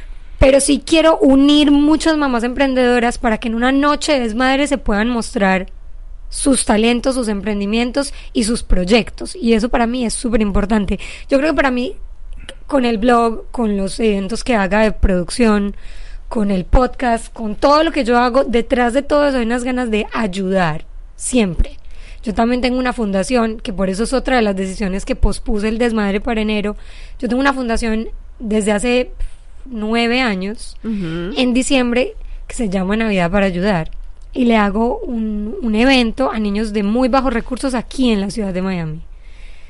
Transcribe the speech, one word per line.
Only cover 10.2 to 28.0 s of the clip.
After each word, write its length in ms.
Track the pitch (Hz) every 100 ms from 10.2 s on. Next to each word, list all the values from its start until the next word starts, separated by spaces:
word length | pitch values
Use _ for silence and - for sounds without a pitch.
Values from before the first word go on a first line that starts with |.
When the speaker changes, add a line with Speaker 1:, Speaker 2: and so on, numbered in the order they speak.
| 233 214
Speaker 1:
importante. 560 | 208 190 202 214 190 202 - - -
Yo 80 | 277
creo 140 | 302
que 40 | 302
para 140 | 277
mí, 220 | 247 254 - - - - - - - -
con 180 | 285 240
el 120 | 226
blog, 460 | 247 233 233 226 -
con 240 | - 220 202
los 240 | 196 -
eventos 440 | 226 196 196 226
que 120 | - 226
haga 240 | 190 208
de 120 | 220
producción, 840 | - - 180 165 - 226 208 202 - - - - - -
con 200 | 233 202
el 140 | 190
podcast, 680 | 170 - 247 - 247 226 -
con 220 | - 220 208
todo 280 | 277 294
lo 80 | 330
que 140 | 302 226
yo 120 | 240
hago, 280 | 247 233 277
detrás 480 | 233 233 247 240
de 80 | 247
todo 260 | 277 294 285
eso 100 | 262
hay 40 | 226
unas 200 | 247 240
ganas 260 | 254 247
de 160 | 214 220
ayudar, 720 | - 220 185 185 196 170 156 - - - -
siempre. 600 | - 254 196 156 - - - - - -
Yo 100 | 226
también 280 | 190 233 247
tengo 180 | 247 254
una 140 | 254
fundación, 640 | 247 208 190 185 247 226 220
que 140 | -
por 160 | 185 190
eso 140 | 190
es 100 | 226
otra 240 | 254 254 262
de 40 |
las 140 | 214 190
decisiones 480 | 190 185 202 185 -
que 100 | 269
pospuse 500 | - - - 214 214
el 100 | 220
desmadre 420 | 240 220 202 202
para 180 | 214 220
enero. 380 | 214 214 208 202 - - - -
Yo 80 | 240
tengo 140 | 247
una 100 | 277
fundación 540 | 262 240 220 226 220